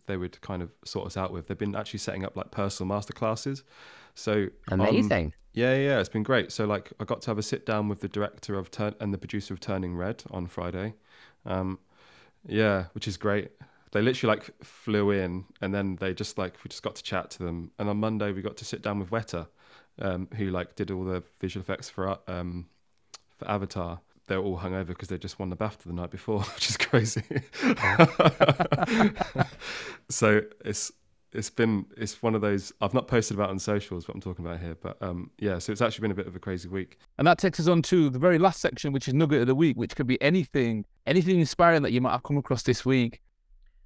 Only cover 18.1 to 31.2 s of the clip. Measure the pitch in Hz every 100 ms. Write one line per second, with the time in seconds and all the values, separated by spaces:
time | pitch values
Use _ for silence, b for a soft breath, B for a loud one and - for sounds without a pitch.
18.1 | 110 104 95 104 - - - - 101 92
19.1 | 113 107 87 82 _ b b b - 98
20.1 | 92 92 110 98 90 87 - 95 95 92
21.1 | 90 - - 92 95 92 98 - - 95
22.1 | 98 - 90 87 87 87 _ _ _ _
23.1 | - _ - 92 104 98 - 87 85 _
24.1 | _ - 95 98 87 92 92 87 87 95
25.1 | 92 95 - 92 90 107 - 87 85 87
26.1 | 90 - 107 95 - - - - 127 110
27.1 | - - 143 - - 269 - - - 165
28.1 | - 160 - - 135 170 139 - 226 214
29.1 | - - 135 113 B B B B B -
30.1 | - 110 107 104 - - 104 - - _
31.1 | _